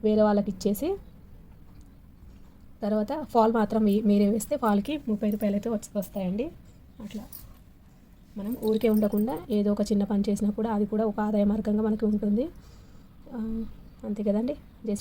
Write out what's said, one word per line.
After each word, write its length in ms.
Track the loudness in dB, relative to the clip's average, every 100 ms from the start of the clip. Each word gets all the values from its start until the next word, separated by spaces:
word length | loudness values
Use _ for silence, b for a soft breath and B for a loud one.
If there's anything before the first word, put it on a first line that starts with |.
వేరే 180 | 2 4 4
వాళ్ళకి 240 | 4 0
ఇచ్చేసి 340 | -2 -2 0 -2 -4 -8 -20 -20 -20 -20 -20 -20 -20 -20 -20 -20 -20 -20 -20 -20 -20 -20 -6
తర్వాత 300 | -2 0 0 -4 0
ఫాల్ 180 | 4 4 4
మాత్రం 220 | 2 4 4
మీ-, 160 | 4 4
మీరే 180 | 4 4
వేస్తే 240 | 2 -2 0
ఫాల్కి 320 | 2 2 0 -4 -2
ముప్పై 200 | -2 0
రూపాయలు 220 | 0 0 -2
అయితే 120 | -2
వచ్చి-, 200 | -6 -4 -6
వస్తాయండి. 460 | -6 -4 -4 -2 -6 -8 -20 -20 -20 -18
అట్లా 200 | -14 -14 -14 -18 -18 -20 -20 -20 -20 -20 -20 -20 -18 -10
మనం 140 | -8 -4 0
ఊరికే 240 | 2 4 2
ఉండకుండా 400 | 2 2 0 -2 -2 0
ఏదో 120 | 0 0
ఒక 60 | 2
చిన్న 120 | 2 2
పని 120 | 0 0
చేసినా 220 | 0 0 -2
కూడా 140 | -2 0
అది 120 | 0
కూడా 140 | 0 0
ఒక 80 | 0 0
ఆదాయ 180 | 2 2
మార్గంగా 320 | 2 0 0 0
మనకి 160 | 0 0
ఉంటుంది. 360 | 0 2 0 0 -6 B B B B -20 -20 -14
ఆ, 40 | -8 -6 -6 -8 -12 -20 -14 -8
అంతే 140 | -2 0
కదండి. 260 | 0 0 -6 -12 -12 -6
జై 100 | -4